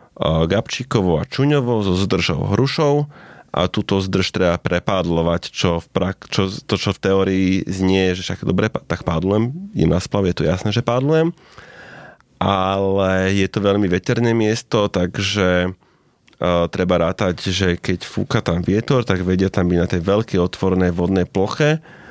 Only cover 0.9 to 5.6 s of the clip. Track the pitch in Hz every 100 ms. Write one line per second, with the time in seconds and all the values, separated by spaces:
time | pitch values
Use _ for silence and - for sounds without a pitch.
0.9 | 117 92 78 - - 139 147 120 113 98
1.9 | 90 98 92 - 85 98 104 135 - 147
2.9 | 147 147 - - - - - 90 - -
3.9 | 98 95 95 92 90 90 87 - 87 -
4.9 | 95 85 82 82 85 - -